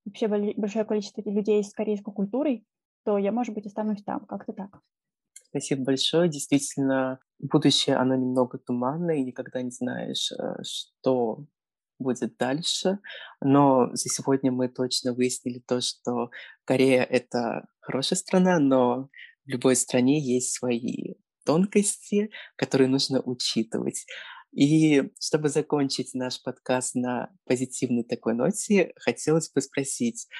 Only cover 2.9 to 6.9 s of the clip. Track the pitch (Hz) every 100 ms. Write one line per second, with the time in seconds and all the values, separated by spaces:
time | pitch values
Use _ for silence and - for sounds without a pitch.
2.9 | _ 220 202 196 233 233 214 208 220 214
3.9 | 202 - - - 202 - - 202 - _
4.9 | _ _ _ _ - _ 139 - 139 131
5.9 | 131 - 160 175 147 - 139 - - 135